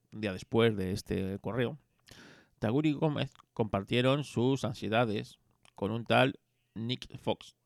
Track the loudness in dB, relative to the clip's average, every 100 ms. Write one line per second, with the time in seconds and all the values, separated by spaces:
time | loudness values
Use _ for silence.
0 | _ -8 -6 -6 -2 4 4 4 -2 -4
1 | -4 -4 -4 -6 -6 -4 -4 -4 _ _
2 | _ -20 -20 -20 _ _ 0 2 2 2
3 | 0 0 -4 -8 _ -4 -2 -2 0 2
4 | 4 2 0 0 2 2 -2 -6 -2 2
5 | 2 -2 -6 -14 _ _ _ -6 -4 -4
6 | 2 4 4 2 _ _ _ -8 -6 -6
7 | -8 -8 -6 -6 -8 -20